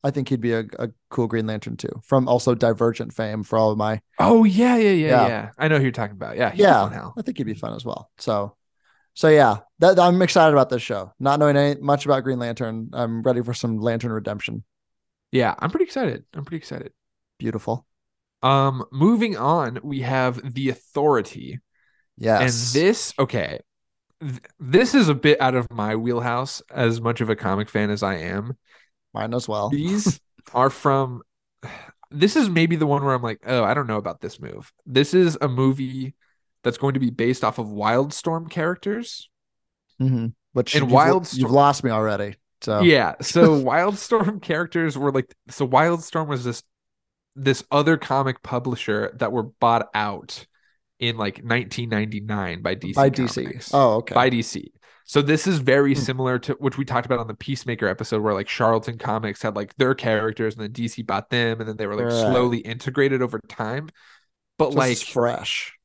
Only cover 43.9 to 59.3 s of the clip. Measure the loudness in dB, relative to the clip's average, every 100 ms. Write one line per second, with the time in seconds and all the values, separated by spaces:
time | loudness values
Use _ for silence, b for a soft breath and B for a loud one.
43.9 | -4 -2 0 0 -4 -6 -4 -2 -2 -2
44.9 | 0 0 0 -4 _ -20 -6 2 2 2
45.9 | 0 -4 -6 -4 -4 -6 -8 _ _ _
46.9 | _ _ _ _ -4 -2 -2 0 2 2
47.9 | 0 0 -2 -2 -6 -6 -6 -4 -6 -4
48.9 | -4 -4 -4 -4 -2 -6 _ 2 2 -2
49.9 | -6 -6 -8 -14 -18 -20 _ _ _ _
50.9 | _ -6 -4 -6 -6 -2 -2 -2 -8 -4
51.9 | -4 -4 -6 -6 -6 -6 -6 -6 -6 -4
52.9 | 2 2 2 -4 -4 -8 -10 -2 4 4
53.9 | 2 0 2 2 0 -4 -10 -14 _ b
54.9 | b -2 0 2 2 2 0 4 4 4
55.9 | 2 -2 -2 -2 -2 -4 -4 -4 -4 -2
56.9 | -4 -2 -4 -4 -12 -8 -8 -6 -2 -2
57.9 | -2 -4 -2 0 -2 -4 0 2 2 -2
58.9 | -8 -6 -4 -6